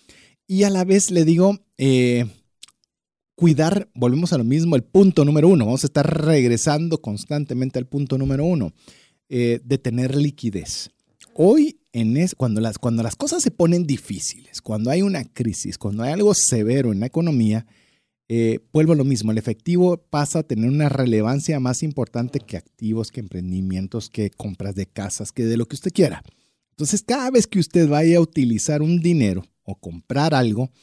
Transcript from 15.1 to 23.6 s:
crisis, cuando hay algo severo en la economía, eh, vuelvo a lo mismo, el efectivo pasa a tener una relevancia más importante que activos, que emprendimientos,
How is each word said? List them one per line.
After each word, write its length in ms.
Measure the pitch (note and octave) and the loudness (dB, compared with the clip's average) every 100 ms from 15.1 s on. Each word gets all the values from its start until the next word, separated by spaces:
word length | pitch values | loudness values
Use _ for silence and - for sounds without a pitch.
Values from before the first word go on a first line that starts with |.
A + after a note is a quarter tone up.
| F3 | -4
crisis, 560 | A#2+ - A2+ F#2+ - - | -8 -6 -6 -6 -8 -8
cuando 240 | G#2 G#2 | -8 -6
hay 100 | B2 | -4
algo 220 | E3+ G#3 G3 | 0 0 2
severo 560 | - A#2+ G#2+ C3+ B2 | 0 0 0 0 0
en 80 | G2 | -2
la 80 | A#2 | -4
economía, 580 | D#3+ E3+ C3+ A2 A2 A2+ _ _ _ _ _ - | -2 0 0 0 0 -6 _ _ _ _ _ -6
eh, 280 | A#2 A2+ A2 _ | -2 0 -2 _
vuelvo 220 | D#3 D#3+ | 0 2
a 20 | D#3 | 2
lo 100 | C#3 | 2
mismo, 260 | B2 G#2+ | 0 -2
el 80 | A2 | -2
efectivo 580 | A2 G#2+ - F3 F3+ F3 | -4 -6 -2 2 2 0
pasa 420 | _ D3 C#3+ E3 | _ -4 -2 -4
a 40 | |
tener 260 | D3+ A2 A#2 | -4 -2 0
una 180 | D3 D3 | 0 0
relevancia 720 | C3 B2 A2 G#2+ C#3 D3 D3 | 0 0 2 2 -2 -2 -2
más 220 | B2+ B2+ | -2 -4
importante 580 | D#3 C#3 A#2 A#2+ B2 C#3 | -4 -6 -6 -4 -4 -6
que 180 | - - | -8 -14
activos, 540 | - - A2 A2 A2 | -14 -10 -6 -4 -6
que 100 | - | -10
emprendimientos, 920 | G2+ F2+ F2+ F#2 | -12 -10 -6 -4